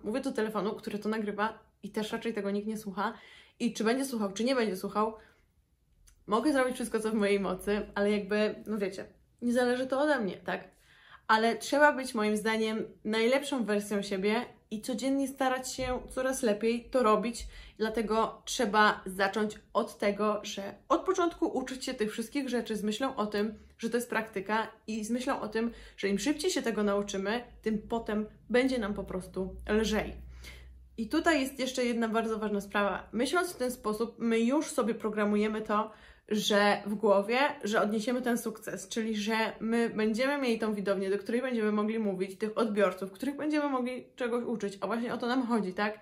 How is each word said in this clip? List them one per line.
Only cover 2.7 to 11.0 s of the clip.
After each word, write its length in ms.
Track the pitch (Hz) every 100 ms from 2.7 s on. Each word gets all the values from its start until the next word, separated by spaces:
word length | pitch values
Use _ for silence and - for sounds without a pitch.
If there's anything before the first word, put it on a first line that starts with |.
| 214
słucha. 360 | 208 185 208 233 - - - -
I 140 | 233
czy 100 | -
będzie 220 | 220 254 269
słuchał, 280 | 240 196
czy 100 | 190
nie 120 | 233 262
będzie 220 | 220 185
słuchał, 360 | 202 208 220 - - _ _ _ _ _ _ _ - _ -
mogę 260 | 214 269
zrobić 220 | 277 254 254
wszystko, 240 | 233 226
co 120 | 214
w 20 |
mojej 260 | 220 202 202
mocy, 420 | 185 185 - 208 208 -
ale 160 | 202
jakby, 440 | 208 185 208 214 - -
no 120 | 214
wiecie, 280 | 196 185 104 - _ _
nie 120 | 240
zależy 340 | 240 247 247 262
to 140 | 269
ode 180 | 302 277
mnie, 180 | 202 -
tak? 260 | - 180 - - _ -